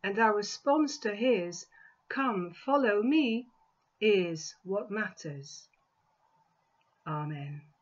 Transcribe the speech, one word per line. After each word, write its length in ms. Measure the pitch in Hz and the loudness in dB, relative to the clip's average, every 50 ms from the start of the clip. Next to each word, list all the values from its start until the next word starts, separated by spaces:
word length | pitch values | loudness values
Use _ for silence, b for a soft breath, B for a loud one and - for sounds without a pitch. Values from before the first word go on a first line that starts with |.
| - | -4
And 160 | 196 196 208 | -4 0 2
our 160 | 226 220 214 | 4 4 4
response 600 | 208 208 - - - _ 285 277 311 311 277 - - | 2 0 -4 -8 -4 _ 2 4 4 4 0 -2 -4
to 160 | - 214 208 | -6 -6 -4
his, 520 | 202 226 262 247 196 175 175 170 170 - b b b b b b b b _ | 0 2 2 4 2 2 -4 -8 -12 -16 b b b b b b b b _
"Come, 440 | - 262 269 262 220 190 175 175 165 | -4 -2 -2 -2 0 -2 -4 -6 -8
follow 480 | - - - 269 285 269 226 202 208 214 | -12 -2 2 2 4 4 4 2 2 2
me," 460 | 247 294 311 294 240 220 233 254 - _ _ _ _ _ _ _ _ _ _ | 4 4 4 4 2 0 -2 -4 -8 _ _ _ _ _ _ _ _ _ _
is 540 | 214 220 208 190 180 170 165 160 160 - - _ _ | 2 4 4 4 4 0 -4 -8 -10 -12 -16 _ _
what 260 | 180 190 202 226 226 | -6 -4 -4 -4 -4
matters. 800 | 196 214 214 190 185 - - 160 143 139 139 147 - - - _ _ _ _ _ _ _ _ _ _ _ _ _ _ _ _ _ _ _ _ _ _ _ _ _ _ _ _ | -6 -6 -6 -6 -8 -12 -12 -12 -12 -12 -14 -16 -20 -20 -20 _ _ _ _ _ _ _ _ _ _ _ _ _ _ _ _ _ _ _ _ _ _ _ _ _ _ _ _
Amen. 540 | 160 156 151 151 151 151 143 143 143 147 147 - _ _ _ | -8 -6 -6 -6 -6 -8 -8 -10 -10 -12 -14 -16 _ _ _